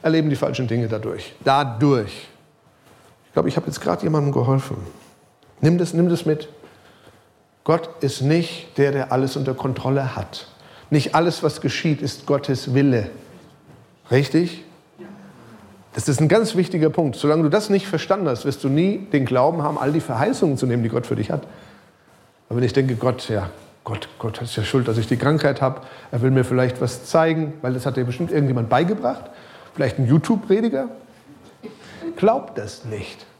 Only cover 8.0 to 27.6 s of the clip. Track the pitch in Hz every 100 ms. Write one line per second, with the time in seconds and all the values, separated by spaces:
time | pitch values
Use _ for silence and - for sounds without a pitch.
8 | 139 - 135 165 165 - - - 139 139
9 | 131 127 135 143 135 127 135 120 127 139
10 | 131 - 95 - - - - - - 147
11 | - 156 170 - 156 - 139 - 170 147
12 | 143 - - 143 139 131 - 131 139 123
13 | 101 - - - - _ _ - - _
14 | - 127 139 156 175 - - - _ _
15 | - - - - - - - - - -
16 | 131 131 156 202 226 190 175 165 151 131
17 | 151 117 147 156 156 202 208 196 196 160
18 | - 196 170 117 139 135 139 143 185 202
19 | - 147 127 127 135 170 151 151 131 160
20 | - 117 160 262 175 135 127 120 113 120
21 | - - - 147 - - - - _ _
22 | _ _ _ _ _ 117 123 139 131 120
23 | 123 123 - 107 92 - - _ - 113
24 | - - 117 - 120 - 104 135 117 113
25 | 107 123 135 156 147 131 131 139 - -
26 | - 120 127 131 120 127 127 127 120 -
27 | - 165 165 160 151 147